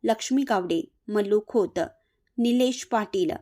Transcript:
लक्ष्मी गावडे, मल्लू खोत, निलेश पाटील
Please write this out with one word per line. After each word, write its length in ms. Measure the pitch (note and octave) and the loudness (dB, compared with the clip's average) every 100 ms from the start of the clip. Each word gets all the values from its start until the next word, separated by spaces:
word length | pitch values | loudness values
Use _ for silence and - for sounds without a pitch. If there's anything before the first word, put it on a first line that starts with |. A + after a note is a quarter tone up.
लक्ष्मी 400 | E4 E4 - C4 C4+ | 0 -2 0 0 2
गावडे, 400 | G#3 F3+ E3 - _ - | 0 0 -2 -4 _ -4
मल्लू 320 | G#3 G3+ G#3 G#3+ | -2 2 0 2
खोत, 320 | A#3 F#3 - - _ _ _ _ - | 0 0 -2 -6 _ _ _ _ -2
निलेश 460 | A#3+ B3 B3+ B3+ - | 2 4 2 0 -2
पाटील 400 | A#3 G#3 G3 E3 - | -2 -2 -2 -2 -4